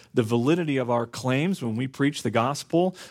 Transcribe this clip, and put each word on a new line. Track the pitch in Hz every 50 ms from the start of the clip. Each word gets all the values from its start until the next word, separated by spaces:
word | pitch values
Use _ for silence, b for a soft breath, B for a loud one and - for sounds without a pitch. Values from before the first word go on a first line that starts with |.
| B B -
the | -
validity | 117 110 120 120 117 139 165 180 170 156 139 131
of | 123 117
our | 120 117 117
claims | 117 - - 120 127 127 135 156 190 196 -
when | 131 117 110
we | 113 131
preach | 131 - - 139 143 147 -
the | - -
gospel, | 104 117 117 131 143 - - - - 170 180 185 185 B B B